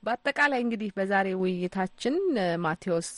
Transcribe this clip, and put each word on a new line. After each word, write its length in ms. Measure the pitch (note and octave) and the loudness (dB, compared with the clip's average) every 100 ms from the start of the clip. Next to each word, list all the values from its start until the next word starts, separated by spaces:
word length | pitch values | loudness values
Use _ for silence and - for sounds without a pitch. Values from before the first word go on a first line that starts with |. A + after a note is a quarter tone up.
በአጠቃላይ 580 | G#3+ B3 C#4+ C#4 D4 B3+ | -4 -2 -2 2 2 2
እንግዲህ 300 | A#3+ A3 G#3+ | 0 -2 -4
በዛሬ 340 | G3 G3 G3 F#3+ | -2 0 2 2
ውይይታችን 840 | F#3+ F#3 F3+ F3+ F#3+ F#3 - A#3+ E4+ F#4+ A#3+ F3+ E3+ | 0 0 0 -2 -2 -4 -2 -2 0 2 2 2 0
ማቴዎስ 500 | D#3+ D#3+ F#3+ E3+ - | 0 -2 0 0 -2